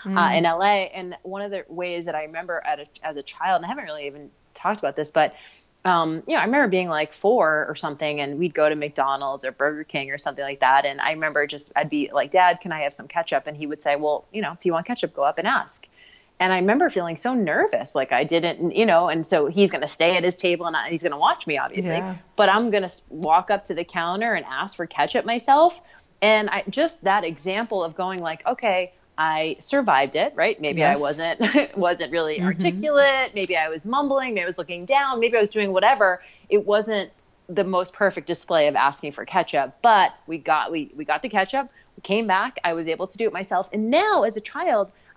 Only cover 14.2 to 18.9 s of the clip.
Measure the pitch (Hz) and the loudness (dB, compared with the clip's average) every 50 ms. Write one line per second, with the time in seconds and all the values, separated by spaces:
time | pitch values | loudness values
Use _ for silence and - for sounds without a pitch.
14.2 | - _ 185 214 208 151 175 - - 180 165 165 175 - 247 - - 160 - - | -4 _ -8 -6 -6 -6 -8 -4 -2 0 0 0 -2 -4 -6 -6 -6 -6 -2 0
15.2 | 139 147 160 - 165 220 262 220 - - - - - _ _ _ - - - _ | 0 0 0 0 -2 0 -2 -2 -4 -6 -14 -20 -20 _ _ _ -20 -20 -20 _
16.2 | _ _ _ _ 180 185 185 180 180 202 226 285 349 302 - 190 175 170 165 - | _ _ _ _ 2 2 2 2 4 4 4 4 2 2 0 -2 -4 -4 -6 -4
17.2 | - 240 262 240 202 156 156 240 359 427 - 117 123 - - 147 135 - - - | -4 -2 0 0 0 0 2 2 2 2 0 -2 -4 -4 -2 -4 -2 0 0 0
18.2 | 151 147 165 165 156 170 151 - 165 170 - 180 226 214 | 2 2 0 0 0 0 -2 -2 -4 -2 2 2 4 6